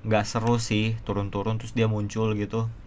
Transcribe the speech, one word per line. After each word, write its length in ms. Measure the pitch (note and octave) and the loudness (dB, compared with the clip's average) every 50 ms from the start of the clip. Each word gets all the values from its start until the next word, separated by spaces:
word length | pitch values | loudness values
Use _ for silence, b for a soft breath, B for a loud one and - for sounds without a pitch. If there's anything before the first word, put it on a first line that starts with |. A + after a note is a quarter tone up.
| - | 2
nggak 160 | A2 A2 G#2+ G#2 | 2 2 2 2
seru 320 | - - A#2 A2 A#2 A#2+ | 0 -2 0 2 2 2
sih 400 | A#2+ A2+ - A2 G#2 G#2+ A2 A2+ A2+ - | 2 2 2 2 2 2 0 -2 -4 -4
turun-turun 560 | - G2+ G2+ G2 G2 G2+ G2+ G2 A2 A2+ G#2+ | -2 -2 -2 -2 -2 -2 -2 -2 0 -2 -2
terus 160 | - A2 - | -4 -4 0
dia 160 | A#2 A2+ A2 | 2 2 2
muncul 400 | A2 G#2 G#2 G2+ G#2 A2 A2 A2 G#2+ G#2 | 2 0 -2 -2 -2 0 0 0 2 0
gitu. 320 | G#2 G2+ - A2+ A2+ A2+ A2+ - - | -2 -2 -2 -2 -2 -2 -4 -10 -16